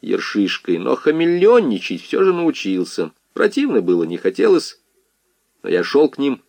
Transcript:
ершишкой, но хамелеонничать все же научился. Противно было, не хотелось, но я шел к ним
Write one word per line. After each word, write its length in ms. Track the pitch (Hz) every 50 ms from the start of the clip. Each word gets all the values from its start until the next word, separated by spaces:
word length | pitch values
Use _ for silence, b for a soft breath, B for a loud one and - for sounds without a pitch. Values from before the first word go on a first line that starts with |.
ершишкой, 760 | - - 98 95 - - - 107 101 90 - - _ - 87 82
но 180 | 90 123 -
хамелеонничать 1040 | - - 151 151 160 170 170 175 175 180 208 240 247 214 143 110 92 - - 98 87 -
все 220 | - - - 190
же 80 | 190 180
научился. 800 | 175 170 160 135 - - 95 95 92 90 85 - - 87 82 _ _ _ _ _
Противно 480 | - - 202 - - 285 285 175 113 90
было, 200 | 85 90 85 -
не 140 | 80 85
хотелось, 640 | - - - 190 - 202 220 190 156 - - - _ _ _ _ _ _ _ _ _ _ _ _ _ _ _ _ _ _
но 60 | 90
я 140 | 87 87 87
шел 240 | - - 139 156 143
к 100 | - -
ним 240 | 139 143 131 - _